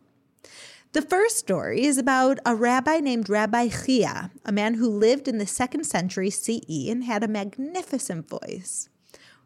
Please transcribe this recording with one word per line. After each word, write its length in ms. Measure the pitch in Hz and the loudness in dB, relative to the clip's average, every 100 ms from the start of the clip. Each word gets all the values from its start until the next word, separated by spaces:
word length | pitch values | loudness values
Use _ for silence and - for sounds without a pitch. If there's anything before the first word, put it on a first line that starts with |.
| _ _ _ _ - - - - _ | _ _ _ _ -20 -20 -20 -20 _
The 100 | 294 | -4
first 360 | 302 370 440 453 | 0 4 4 2
story 480 | - 180 85 120 277 | 0 -2 0 2 2
is 120 | 262 | 2
about 400 | 262 262 262 269 - | 2 4 4 2 0
a 80 | |
rabbi 460 | 226 240 254 254 320 | 2 2 2 2 2
named 300 | 285 240 196 | 2 0 0
Rabbi 400 | 208 214 240 240 | 0 2 2 0
Chia, 600 | - - 262 185 - 180 - - | -2 2 2 2 -2 -10 -10 -2
a 60 | |
man 240 | 202 214 226 | 0 2 2
who 140 | 233 | 0
lived 380 | 208 220 277 277 | 4 4 4 0
in 120 | 233 | -2
the 80 | 202 | -4
second 380 | - 254 - 320 | -2 -2 -2 -2
century 440 | 196 185 - 190 | -2 -2 -2 -2
C 320 | 196 - 226 - | -2 -4 -4 -4
E 240 | 156 135 | -4 -2
and 140 | 233 247 | -4 -2
had 180 | 214 | -2
a 40 | 220 | -2
magnificent 1040 | 214 202 196 269 370 370 269 - 170 160 | -2 -4 -6 -6 -6 -4 -6 -4 -8 -8
voice. 600 | - - - 185 - - _ _ - - - | -10 -10 -10 -10 -10 -10 _ _ -20 -20 -20